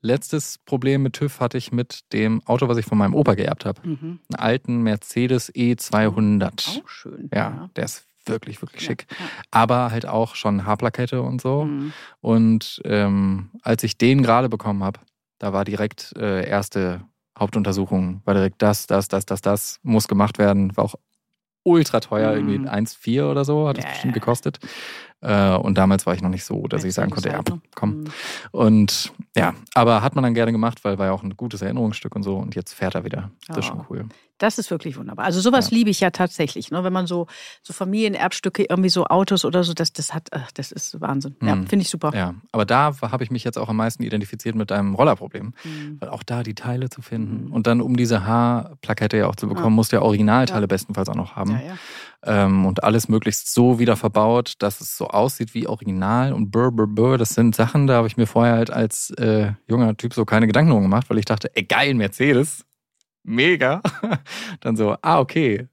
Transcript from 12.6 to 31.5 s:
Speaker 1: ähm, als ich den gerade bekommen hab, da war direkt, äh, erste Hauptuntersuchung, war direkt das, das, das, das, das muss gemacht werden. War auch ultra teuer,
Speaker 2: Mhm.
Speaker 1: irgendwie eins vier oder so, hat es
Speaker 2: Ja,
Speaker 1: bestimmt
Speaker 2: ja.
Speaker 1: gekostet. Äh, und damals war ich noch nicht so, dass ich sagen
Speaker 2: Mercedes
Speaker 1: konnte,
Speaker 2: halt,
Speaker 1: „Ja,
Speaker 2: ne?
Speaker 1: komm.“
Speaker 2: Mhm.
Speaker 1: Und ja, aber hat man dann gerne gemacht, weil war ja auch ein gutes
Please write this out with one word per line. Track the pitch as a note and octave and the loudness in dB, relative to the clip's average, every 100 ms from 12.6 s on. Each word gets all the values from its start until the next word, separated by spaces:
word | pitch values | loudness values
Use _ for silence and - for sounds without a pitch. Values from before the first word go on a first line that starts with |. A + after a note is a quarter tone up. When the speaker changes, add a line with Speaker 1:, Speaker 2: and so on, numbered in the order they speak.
| - - | 0 -12
Speaker 1:
ähm, | - G#2 G2+ G2 G2 F#2+ G2 - | -2 0 2 2 2 0 -6 -10
als | - A2+ | -2 0
ich | A2+ - | 0 2
den | A#2+ C3+ | 4 6
gerade | A#2+ A#2 B2+ | 6 4 2
bekommen | A2 A2 G2+ | -2 -4 -2
hab, | F#2+ G#2 _ _ _ _ | -4 -6 _ _ _ _
da | G#2 | -4
war | G2 | -2
direkt, | G2+ G2+ G#2+ - - - | -2 -2 -4 -6 -18 -6
äh, | G#2+ F#2+ - | -4 -2 -2
erste | G2+ G2 G2 F#2 F2 - _ _ - | -2 -2 -2 -4 -4 -12 _ _ -4
Hauptuntersuchung, | G#2 A2 G2+ F#2+ F#2 F#2+ F#2 F#2 - | -2 0 0 0 0 0 -2 -4 0
war | |
direkt | G2 F#2+ - | 2 2 2
das, | G#2+ G#2 - | 2 2 0
das, | G2 G2 | -2 0
das, | G2 | -4
das, | - G2 | -2 -4
das | G2 G2+ - - | 0 -2 -4 -10
muss | C3+ A2 - | 0 0 2
gemacht | G2+ G#2 - | 2 2 2
werden. | G#2 G2+ G2 G2+ | 2 4 0 0
War | |
auch | G#2+ - _ _ _ _ _ _ | -4 -4 _ _ _ _ _ _
ultra | - E3+ D3+ A#2 | 4 4 4 0
teuer, | - G#2+ A2 | 0 0 0
Speaker 2:
Mhm. | G#2+ G#2 | 0 -2
Speaker 1:
irgendwie | G2+ C3+ | -2 -2
eins | G#2 A2 | -4 -4
vier | - - B2 C#3+ | -6 -2 0 0
oder | C#3+ | 0
so, | C#3 D3+ D3+ | 0 0 0
hat | C3+ | -2
es | |
Speaker 2:
Ja, | C#3+ | -6
Speaker 1:
bestimmt | C3+ C3 A2+ | -4 -4 -2
Speaker 2:
ja. | |
Speaker 1:
gekostet. | - A#2+ - - - - - - - _ | -2 -2 -2 -8 -16 -16 -14 -16 -20 _
Äh, | - G#2 G2 F#2 | 0 2 4 4
und | - G2 | 2 4
damals | F#2+ F#2+ - | 4 4 0
war | |
ich | F2+ | -2
noch | F2+ | -2
nicht | F#2 | -4
so, | - G2+ - | -6 -6 -4
dass | - | -4
ich | F#2 | -2
sagen | G2+ G2+ | -2 -2
Speaker 2:
Mercedes | - - | -2 -4
Speaker 1:
konnte, | - | -4
Speaker 2:
halt, | - | -4
Speaker 1:
„Ja, | F3 | -6
Speaker 2:
ne? | _ | _
Speaker 1:
komm.“ | - E3 D#3 | -4 -4 -4
Speaker 2:
Mhm. | D3+ - - - - | -10 -12 -12 -12 -10
Speaker 1:
Und | - A2 A2 G2+ - - - - - | 2 6 6 4 0 -6 -12 -6 0
ja, | F2 - - | 0 -2 -2
aber | A#2+ A#2 A2 | 4 6 4
hat | B2+ | 2
man | C#3+ | 2
dann | B2+ | 2
gerne | A#2 A#2 | 2 2
gemacht, | A2+ A#2 A#2 | 2 0 -2
weil | G#2 G2 | -4 0
war | F#2+ | 0
ja | |
auch | F#2+ | -2
ein | G2 G2 | -6 -8
gutes | A#2+ | -10